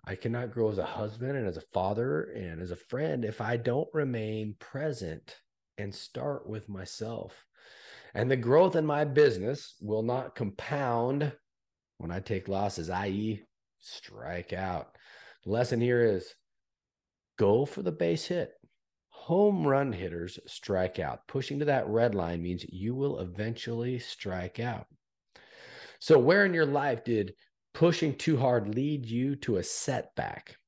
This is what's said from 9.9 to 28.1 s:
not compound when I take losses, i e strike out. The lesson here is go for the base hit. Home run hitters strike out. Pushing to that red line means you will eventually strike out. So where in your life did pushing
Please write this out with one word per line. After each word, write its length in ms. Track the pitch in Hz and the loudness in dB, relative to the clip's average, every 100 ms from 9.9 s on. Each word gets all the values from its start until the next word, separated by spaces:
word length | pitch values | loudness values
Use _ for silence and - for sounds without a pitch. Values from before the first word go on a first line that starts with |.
| 107 | -2
not 340 | 113 123 127 - | 0 -2 -4 -6
compound 960 | 110 98 - 147 131 117 120 143 147 - _ _ _ _ _ _ | -6 -6 -6 -2 0 0 0 0 -2 -4 _ _ _ _ _ _
when 160 | 85 | -6
I 80 | 90 | -6
take 280 | - 98 95 | -4 -6 -2
losses, 420 | 98 101 92 80 | -2 -2 -4 -4
i 180 | 90 101 | -4 -2
e 340 | 98 107 104 - _ _ _ | -2 -2 -4 -10 _ _ _
strike 720 | - - - 104 73 87 87 | -18 -18 -18 -14 -8 -8 -6
out. 420 | 92 95 87 - - - - - - | -6 -4 -4 -6 -18 -20 -20 -20 -16
The 60 | 92 | -2
lesson 300 | 110 123 117 | 0 2 2
here 220 | 120 120 | 4 4
is 300 | 117 95 - - _ _ _ _ _ _ _ _ _ - | 4 2 -4 -20 _ _ _ _ _ _ _ _ _ 2
go 260 | 101 110 | 6 6
for 180 | 143 - | 4 -2
the 100 | 185 | -4
base 340 | 156 170 160 - | 0 0 0 0
hit. 260 | 175 - - _ _ _ _ _ | -4 -4 -10 _ _ _ _ _
Home 560 | - - 175 208 196 147 | -20 0 4 6 4 4
run 260 | 135 139 | 4 2
hitters 460 | 92 92 85 87 - - | -2 -4 -4 -6 -10 -16
strike 520 | - - 95 92 - | -14 0 2 2 0
out. 280 | 73 62 - | -4 -4 -6
Pushing 320 | 135 131 143 | -6 -4 -2
to 80 | 147 | 2
that 200 | 135 - | 2 2
red 280 | 110 117 | 2 4
line 260 | 101 85 85 | 2 0 -2
means 240 | 87 90 - | -2 -4 -8
you 280 | 92 104 | -6 -4
will 240 | 131 143 139 | -2 -2 -2
eventually 800 | 90 87 110 123 - 117 123 127 | -6 -6 -6 -6 -6 -4 -4 -4
strike 600 | - - 98 92 90 - | -8 -10 -6 -6 -6 -6
out. 280 | 120 113 - _ _ _ _ - - - - - - - | -6 -6 -12 _ _ _ _ -20 -20 -20 -20 -20 -20 -14
So 200 | - 151 | 6 8
where 280 | 123 196 196 | 8 6 6
in 80 | |
your 100 | 170 | 4
life 400 | 151 143 139 117 | 2 2 0 -2
did 300 | - 113 95 - _ _ _ | 0 0 0 -6 _ _ _
pushing 420 | - 165 165 156 | 2 4 4 0